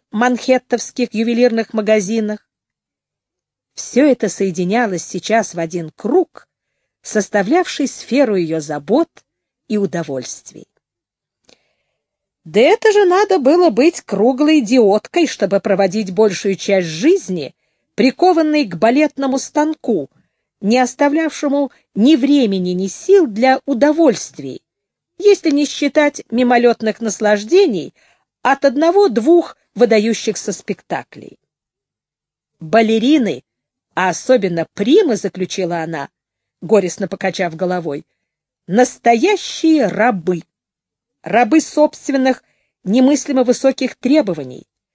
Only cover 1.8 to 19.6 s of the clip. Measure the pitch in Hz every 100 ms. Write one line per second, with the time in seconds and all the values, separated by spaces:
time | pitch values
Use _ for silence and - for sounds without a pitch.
1.8 | 208 220 185 226 208 214 _ _ _ _
2.8 | _ _ _ _ _ _ _ _ _ -
3.8 | - 240 294 247 202 - 196 170 180 226
4.8 | 226 175 - 180 - 220 202 170 165 170
5.8 | 160 - - 381 - - _ _ _ _
6.8 | _ _ - 214 - 208 190 339 349 -
7.8 | 269 - - 262 247 196 160 160 151 147
8.8 | 147 262 330 _ _ _ _ _ - 208
9.8 | 190 170 151 131 - - - - - _
10.8 | _ _ _ _ _ _ _ _ _ _
11.8 | _ _ _ _ _ _ 160 180 285 440
12.8 | 440 415 370 370 415 381 254 349 349 208
13.8 | 320 - - 190 233 254 302 311 208 254
14.8 | 202 208 - 349 320 - 190 196 208 190
15.8 | 196 208 196 185 214 180 202 190 - 190
16.8 | 170 160 277 392 - 180 135 - _ _
17.8 | _ - 254 - 359 330 311 302 214 170
18.8 | 220 262 302 - 269 254 - 302